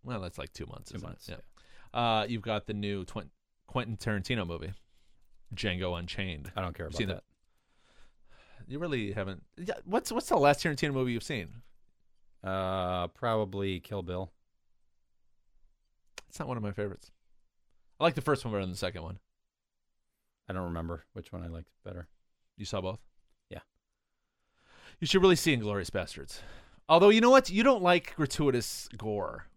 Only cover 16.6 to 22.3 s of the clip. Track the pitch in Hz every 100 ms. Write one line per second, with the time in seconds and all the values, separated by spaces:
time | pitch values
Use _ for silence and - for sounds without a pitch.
16.6 | 104 101 104 90 - _ _ _ _ _
17.6 | _ _ _ _ 165 156 135 143 120 104
18.6 | 95 87 92 90 82 92 _ _ _ _
19.6 | _ _ _ _ _ _ _ _ - 92
20.6 | 87 85 82 85 - - 104 90 87 82
21.6 | 85 _ 101 90 82 _ _